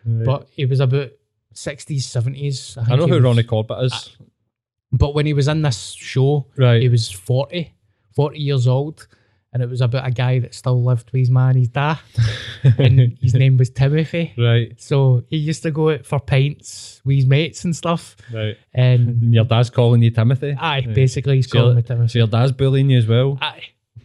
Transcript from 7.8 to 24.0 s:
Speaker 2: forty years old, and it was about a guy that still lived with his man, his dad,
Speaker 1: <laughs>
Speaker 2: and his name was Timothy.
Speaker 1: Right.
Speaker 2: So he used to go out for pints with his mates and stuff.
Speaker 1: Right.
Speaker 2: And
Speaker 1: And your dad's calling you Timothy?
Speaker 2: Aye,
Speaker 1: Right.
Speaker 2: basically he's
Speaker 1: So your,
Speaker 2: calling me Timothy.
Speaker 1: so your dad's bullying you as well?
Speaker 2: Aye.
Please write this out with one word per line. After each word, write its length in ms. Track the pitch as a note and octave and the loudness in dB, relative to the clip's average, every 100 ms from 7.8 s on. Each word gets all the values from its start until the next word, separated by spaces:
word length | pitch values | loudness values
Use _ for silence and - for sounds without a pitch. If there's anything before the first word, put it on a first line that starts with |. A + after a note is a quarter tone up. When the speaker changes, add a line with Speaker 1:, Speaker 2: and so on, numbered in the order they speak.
| _ _ _ | _ _ _
Speaker 2:
forty 260 | - D3 D3+ | -4 -4 -4
years 260 | C#3+ C#3 B2 | -2 0 0
old, 400 | B2+ D3 D#3 - _ _ _ _ | 0 -4 -10 -20 _ _ _ _
and 100 | B2+ | -8
it 60 | B2 | -6
was 120 | B2 | -2
about 260 | B2+ B2+ C3 | -2 -2 -4
a 40 | |
guy 300 | B2 B2+ B2+ | -4 -2 -2
that 120 | A#2 | -4
still 280 | - B2+ B2 | -8 -2 0
lived 280 | B2 A#2+ - | 0 -2 -2
with 80 | C3 | -2
his 100 | B2 | 2
man, 260 | B2+ C3 C3 | 2 2 2
his 120 | A#2+ | 0
dad, 300 | C#3+ D3 D#3+ - - A#2 | -2 -4 -4 -6 -2 -2
Speaker 1:
<laughs> 280 | - - - C3 A2 | -4 -12 -2 0 4
Speaker 2:
and 380 | C3 C3+ B2 - | 4 4 2 0
his 140 | C3 | 0
name 220 | C3 C3 C3 | 2 2 2
was 140 | B2 | 0
Timothy. 640 | - C#3 D3+ D#3 E3+ E3 - | 0 0 0 -2 -4 -6 -2
Speaker 1:
Right. 360 | A#2+ A#2 A2+ - | 2 2 0 -10
Speaker 2:
So 440 | - C#3 C3+ B2 - | -4 2 2 2 -2
he 60 | D#3+ | -4
used 260 | D3+ D#3 | -4 -4
to 80 | E3 | -4
go 200 | D3+ D#3 | 0 0
out 140 | D3 | -2
for 140 | - D3 | -4 -6
pints 800 | - C3+ C#3+ - - - - - | 0 0 0 -4 -16 -20 -20 -8
with 120 | C3+ C#3 | -2 0
his 100 | C3 | 2
mates 380 | C#3 D#3+ - | 2 0 -4
and 100 | F3 | -6
stuff. 420 | D3+ E3+ E3+ - - - | -4 -4 -4 -6 -20 -12
Speaker 1:
Right. 240 | A2+ G#2+ A2 _ | -6 -6 -8 _
Speaker 2:
And 340 | A#2+ B2+ B2 A#2+ A#2+ | 0 2 2 2 0
Speaker 1:
And 120 | A#2 | 2
your 100 | A2+ | 2
dad's 260 | A2 A#2 A#2+ | 2 2 2
calling 320 | - A#2+ A#2+ | 2 2 4
you 80 | A#2 | 2
Timothy? 460 | A2+ A2+ C3+ C#3+ C#3 | 2 0 0 -4 -4
Speaker 2:
Aye, 240 | E3 C#3 B2+ | -4 -4 -2
Speaker 1:
Right. 80 | |
Speaker 2:
basically 420 | A2 C3 C#3+ C#3 C3+ | 0 0 0 0 0
he's 120 | B2 | 2
Speaker 1:
So 80 | A#2 | 2
your, 40 | |
Speaker 2:
calling 120 | A#2 A#2+ | 4 2
me 60 | |
Timothy. 260 | A#2 A#2+ A#2 | 0 -2 0
Speaker 1:
so 100 | A#2 | 2
your 100 | A2+ | 0
dad's 240 | A2+ C3+ | 2 0
bullying 380 | C3 C3+ C3+ C3+ | 0 0 2 2
you 80 | B2+ | 2
as 80 | A2 | 2
well? 320 | A#2 C#3 C#3 | 2 0 -2
Speaker 2:
Aye. 220 | D3+ - - _ _ - | -8 -10 -20 _ _ -20